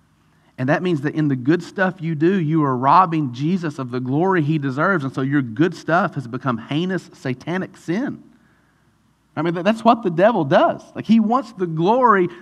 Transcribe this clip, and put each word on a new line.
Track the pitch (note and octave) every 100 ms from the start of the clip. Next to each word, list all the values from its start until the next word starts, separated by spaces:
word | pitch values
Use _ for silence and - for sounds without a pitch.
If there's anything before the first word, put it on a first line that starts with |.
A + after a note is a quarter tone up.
| _ _ _ _ _ -
And | B2+
that | D#3+
means | F3+ D3+
that | C#3+ D#3
in | D3+
the | B2+
good | B2 F3
stuff | E3+ - F#3 -
you | D#3+
do, | D#3 E3 G3
you | D3+ D#3+
are | C#3+ B2
robbing | C3+ E3+ F#3 D#3+ C#3
Jesus | A#2+ D3+ F#3 E3 C#3
of | B2+
the | B2
glory | B2+ C#3 F#3+ F#3
he | D3 D#3+
deserves. | C#3 B2+ F3+ F3+
And | C3
so | C#3
your | C3+ C#3+
good | A#2 A2 F3+
stuff | E3+ - E3+ F3+
has | C#3+ A#2
become | B2 C3+ A2+
heinous | A2+ D3 F#3 F3+ -
satanic | - C3 B2+ - F#3 E3+ -
sin. | - F#3+ C4 F2 - _ _ _ _ _ _ _ _ _ _ C#3
I |
mean, | E3 F3
that, | F3+
that's | A3+
what | A#3 A#3
the | F#3
devil | E3 G#3 A3 C#3+
does. | F#3+ E4 - -
Like, | - -
he | A3+
wants | G#3 B3 -
the | F#3 F#3
glory | D#3+ F3 B3 A#3+ G3 F3 -